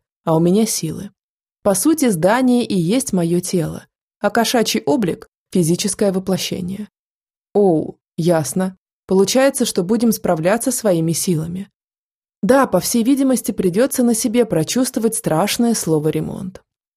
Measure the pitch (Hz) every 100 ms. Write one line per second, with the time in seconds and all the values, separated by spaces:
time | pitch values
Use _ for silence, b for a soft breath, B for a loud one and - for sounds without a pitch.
0 | _ _ - 160 170 196 220 - 160 -
1 | 202 _ _ _ _ _ 208 196 302 320
2 | 254 175 180 240 254 240 233 196 165 247
3 | - 185 170 175 - 185 156 170 - _
4 | _ - 202 233 220 247 220 226 - 285
5 | 180 - - _ _ 190 160 175 208 -
6 | 202 185 185 180 - - 180 196 208 _
7 | _ _ _ _ _ 202 202 160 - -
8 | _ - 165 165 147 185 190 185 _ _
9 | - 185 196 262 269 269 233 - 175 226
10 | 233 214 - 170 165 226 269 - 214 170
11 | 160 156 - 160 165 180 196 _ _ _
12 | _ _ _ - 190 269 320 185 - 240
13 | 226 269 269 240 - 208 190 175 262 -
14 | 240 226 247 233 226 160 156 240 262 -
15 | 220 226 165 156 208 - 233 220 175 156
16 | 156 156 151 - 185 - _ _ _